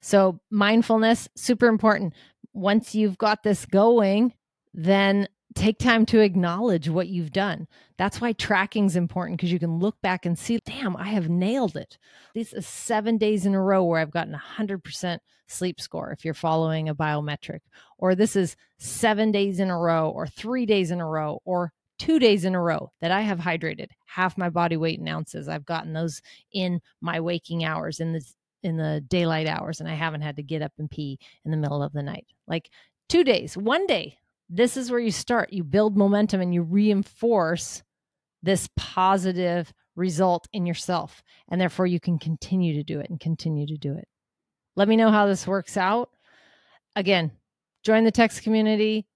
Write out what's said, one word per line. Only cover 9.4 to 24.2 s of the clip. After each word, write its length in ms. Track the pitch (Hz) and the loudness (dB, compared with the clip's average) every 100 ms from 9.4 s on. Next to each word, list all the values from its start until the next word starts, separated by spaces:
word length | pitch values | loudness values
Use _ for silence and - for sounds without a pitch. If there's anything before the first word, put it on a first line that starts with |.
| 175 | -2
you 80 | 175 | -2
can 200 | 165 165 | -2 -2
look 220 | 190 - | -2 -2
back 240 | 190 180 175 | -2 -2 -2
and 140 | 170 | -4
see, 200 | - 233 - | -2 -4 -4
"Damn, 300 | 262 240 185 | -8 -6 -6
I 140 | 190 | -4
have 200 | 208 160 | -2 0
nailed 460 | 170 185 262 220 156 | 0 0 0 -2 -4
it. 220 | - - _ - _ | -14 -20 _ -20 _
This 200 | 226 226 | -10 -10
is 120 | - 170 | -10 -12
seven 520 | - - 214 214 226 | -12 -4 -2 0 2
days 280 | 214 214 190 | 2 2 2
in 80 | |
a 80 | 196 | 2
row 220 | 190 190 | 4 4
where 160 | 175 165 | 4 2
I've 120 | 156 | 0
gotten 220 | 170 160 | -2 -4
a 40 | 151 | -8
hundred 440 | - - 214 196 | -12 -8 -6 -6
percent 380 | - - 180 170 _ _ _ | -10 -8 -6 -8 _ _ _
sleep 340 | - 185 - | -6 -6 -6
score," 300 | - 160 - | -10 -10 -10
if 120 | 151 | -8
you're 100 | 165 | -8
following 540 | 156 165 160 160 160 156 | -4 0 2 2 0 -4
a 80 | 143 | -2
biometric, 640 | 156 151 147 147 - 160 _ _ _ _ | -2 -2 -4 -8 -10 -16 _ _ _ _
or, 180 | 185 185 | 0 2
"This 200 | 220 196 | 2 2
is 180 | 180 - _ _ | -2 -4 _ _
seven 540 | - - 226 214 220 | -12 -2 0 2 2
days 280 | 202 202 185 | 2 0 0
in 100 | 190 | -2
a 80 | 175 | 0
row, 320 | 170 165 156 | 0 2 0
or 160 | - 160 | -4 -10
three 400 | - 214 254 226 | -10 -6 -4 0
days 240 | 208 175 | 2 2
in 120 | 175 | -2
a 60 | 160 | -4
row, 340 | 156 151 156 | -4 -4 -8
or 300 | - 180 175 _ _ _ | -4 -4 -4 _ _ _
two 180 | - 320 | 0 4
days 280 | 240 202 180 | 6 4 2
in 100 | 185 | 0
a 60 | |
row 320 | 170 156 - _ | 0 -2 -6 _
that 100 | 165 | -2
I 100 | 190 | 0
have 180 | 214 180 | 0 -2
hydrated 500 | 170 165 160 - - _ _ | -2 -4 -4 -8 -14 _ _
half 320 | - | -4